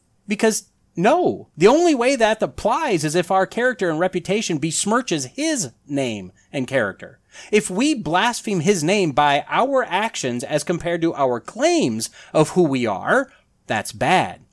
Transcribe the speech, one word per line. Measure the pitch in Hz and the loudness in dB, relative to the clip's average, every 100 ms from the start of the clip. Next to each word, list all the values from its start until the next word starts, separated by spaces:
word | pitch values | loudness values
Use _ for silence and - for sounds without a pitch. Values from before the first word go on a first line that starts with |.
| _ _ - | _ _ -8
Because | 208 220 208 - _ _ - | 0 0 0 -8 _ _ 0
no. | 202 339 320 95 - - | 2 4 2 -2 -8 4
The | 190 | 4
only | 302 349 269 | 6 4 2
way | 247 269 | 2 2
that | 214 220 | 2 0
applies | 165 - 202 285 302 175 151 | -4 -2 -2 0 0 0 0
is | 170 | -2
if | 170 | 0
our | 190 185 | 0 0
character | 220 247 233 180 | 0 -2 0 -2
and | 156 | 0
reputation | 185 175 175 214 214 156 | 0 -2 -2 -4 -2 -2
besmirches | 160 - 202 240 247 160 127 | -2 -2 0 0 0 -4 -4
his | - 320 285 135 - - | -4 -2 -2 -6 -10 -8
name | 139 127 104 90 - _ | -4 -4 -4 -10 -18 _
and | 147 123 | -8 -2
character. | 135 101 87 92 - _ - - | 0 -2 -4 -16 -20 _ -20 0
If | 208 208 | 0 0
we | 185 294 | -2 0
blaspheme | 269 151 180 233 226 226 190 | 0 -2 0 0 -2 -4 -2
his | 156 190 | 0 2
name | 151 208 165 | 2 2 2
by | 135 147 143 - | 2 2 2 0
our | 160 262 262 175 | -2 0 0 0
actions | 180 220 - 131 120 | -2 -2 -4 -4 -4
as | - 147 - | -4 -4 -2
compared | 170 170 170 | -4 -2 -2
to | 165 | -2
our | 143 135 120 | 0 0 -2
claims | - 214 320 339 151 110 - - - | -6 -2 2 2 2 -2 -6 -12 -4
of | 156 151 | 0 2
who | 180 | 2
we | 160 131 113 | 2 2 -2
are, | 92 101 233 269 _ _ _ - | -2 0 0 0 _ _ _ -6
that's | 110 - | -4 -4
bad, | 110 127 180 98 - _ | -2 2 2 0 -6 _